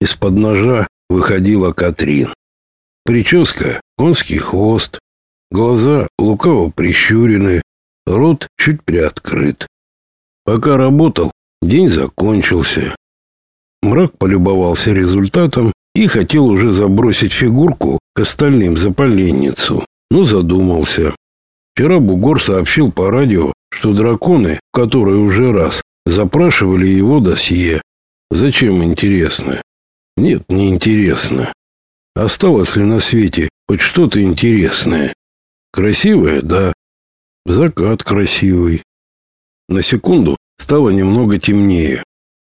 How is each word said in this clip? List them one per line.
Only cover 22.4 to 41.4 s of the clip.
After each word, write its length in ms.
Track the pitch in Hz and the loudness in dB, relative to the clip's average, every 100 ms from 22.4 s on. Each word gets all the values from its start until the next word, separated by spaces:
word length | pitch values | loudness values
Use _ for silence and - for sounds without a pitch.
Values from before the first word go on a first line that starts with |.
сообщил 480 | - 95 82 156 131 | 0 -2 0 0 0
по 220 | - 95 | 0 -2
радио, 400 | 120 139 95 71 - - | 0 0 0 -2 -6 -14
что 220 | - 113 | -6 -2
драконы, 680 | 101 117 110 175 165 90 73 - | 0 0 0 2 2 2 -4 -6
которые 460 | - 117 127 98 101 | -2 0 2 2 2
уже 340 | 104 98 127 | 2 2 2
раз 300 | 104 78 - - _ | 2 0 -4 -10 _
запрашивали 840 | 82 92 95 147 175 - 95 92 95 | -2 -2 0 2 2 2 0 2 2
его 340 | 95 104 143 | 2 2 2
досье. 600 | 95 82 - 90 87 78 - _ _ _ - | 2 0 -2 -2 -2 -4 -6 _ _ _ -6
Зачем, 520 | 82 139 - 117 92 | -2 0 0 0 0
интересно? 800 | 85 82 101 95 78 - 69 65 - _ _ _ _ - | 0 -2 0 0 0 -4 -6 -8 -10 _ _ _ _ -2
Нет, 260 | - - - | 0 -2 -2
не 200 | 92 98 | -2 0
интересно. 840 | 92 110 107 95 65 - 65 60 - _ _ _ _ _ - | 0 0 0 0 0 -4 -4 -6 -10 _ _ _ _ _ -4
Осталось 580 | 107 - 190 120 87 | -2 0 2 2 0
ли 80 | 101 | 0
на 160 | 101 113 | 0 0
свете 500 | - 117 95 82 76 _ - | 0 0 0 -2 -6 _ -4
хоть 120 | 98 | -4
что-то 400 | - 180 147 104 | -2 0 0 2
интересное? 920 | 95 80 120 110 82 - - 78 69 - _ _ _ _ _ | 0 0 2 2 0 -2 -2 -2 -4 -8 _ _ _ _ _
Красивое, 680 | - 104 - 202 196 78 73 | -2 0 2 2 2 2 0
да. 320 | 76 92 92 - _ _ _ _ _ _ | -2 -2 -2 -4 _ _ _ _ _ _
Закат 600 | 87 95 165 82 95 113 | -4 0 0 0 -2 -2
красивый. 800 | - 101 95 - 98 90 85 82 - _ _ _ _ _ _ _ - | -2 -2 -2 0 0 0 0 -2 -6 _ _ _ _ _ _ _ -6
На 140 | 95 | -4
секунду 540 | - 117 - 175 82 69 _ - | -2 -2 0 2 2 -2 _ -10
стало 340 | - 147 123 | -2 2 2
немного 500 | 98 95 113 113 101 | 2 2 2 2 0